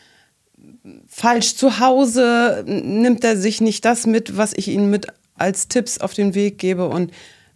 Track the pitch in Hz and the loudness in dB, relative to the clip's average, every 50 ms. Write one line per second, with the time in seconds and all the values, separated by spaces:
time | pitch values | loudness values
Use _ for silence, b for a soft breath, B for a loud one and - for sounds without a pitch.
0 | b b b b b b b b _ _ _ _ - - - - _ 98 - - | b b b b b b b b _ _ _ _ -20 -20 -20 -20 _ -20 -20 -20
1 | - _ - - - 233 240 233 214 - - - 254 269 208 202 247 262 254 262 | -20 _ -12 -2 0 2 2 2 0 -2 -2 0 0 0 2 4 4 4 6 4
2 | 277 240 226 254 247 233 240 233 240 233 - - - - 202 196 - - 196 214 | 4 2 2 2 2 2 2 2 2 0 0 -2 -4 -4 -4 -4 -4 -2 0 2
3 | 233 247 240 240 - 226 220 196 185 220 214 - 226 220 208 - - 226 240 233 | 4 2 2 2 2 0 0 0 0 -2 0 0 0 0 0 0 0 0 0 2
4 | - 226 220 226 226 - 190 190 214 214 - - 190 202 - 196 202 202 202 202 | 0 0 0 0 -2 -4 -2 -2 -2 -2 -2 -6 -6 -4 -2 0 2 2 0 -2
5 | - - - _ _ _ _ - 170 190 190 - - - - 254 233 240 - - | -4 -8 -16 _ _ _ _ -4 -2 -2 -2 -4 -6 -2 -2 -2 -2 -2 -6 -6
6 | - 190 - - 202 202 180 202 202 208 202 - - 185 185 180 180 151 123 175 | -6 -6 -2 -2 -2 0 0 0 -2 -2 -2 -2 -2 -2 -2 0 -2 -2 -2 -2
7 | 180 170 B B B B B B B B B | -4 -4 B B B B B B B B B